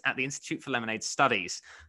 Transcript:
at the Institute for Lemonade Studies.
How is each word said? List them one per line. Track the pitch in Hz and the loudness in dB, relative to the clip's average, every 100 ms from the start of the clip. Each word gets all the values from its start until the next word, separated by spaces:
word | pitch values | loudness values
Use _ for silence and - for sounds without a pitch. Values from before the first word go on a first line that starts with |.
| 135 | -2
at | 131 | 0
the | 131 | -2
Institute | - - 160 | -4 -6 -6
for | - | -2
Lemonade | 127 113 110 | -2 0 -2
Studies. | - - 135 110 87 - - - | -2 4 6 4 0 -8 -12 -20